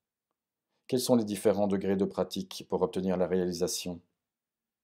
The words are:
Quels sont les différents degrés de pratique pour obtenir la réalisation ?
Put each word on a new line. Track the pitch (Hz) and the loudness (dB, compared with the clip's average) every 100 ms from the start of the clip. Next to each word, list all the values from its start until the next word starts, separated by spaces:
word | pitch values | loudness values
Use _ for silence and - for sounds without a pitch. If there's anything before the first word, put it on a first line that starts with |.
| _ _ _ _ _ _ _ _ - | _ _ _ _ _ _ _ _ -4
Quels | 127 | -2
sont | - | 2
les | 123 | 2
différents | 104 101 110 98 101 | 2 0 2 4 2
degrés | 98 98 98 | 0 0 0
de | |
pratique | 98 - 90 - 95 - - | 0 0 -4 -4 -8 -10 -4
pour | 92 | 0
obtenir | 90 - 95 90 | 0 0 0 0
la | 87 | 2
réalisation ? | 92 90 87 87 - 92 85 - _ _ _ _ _ _ _ | 0 0 -2 -2 -4 -8 -10 -14 _ _ _ _ _ _ _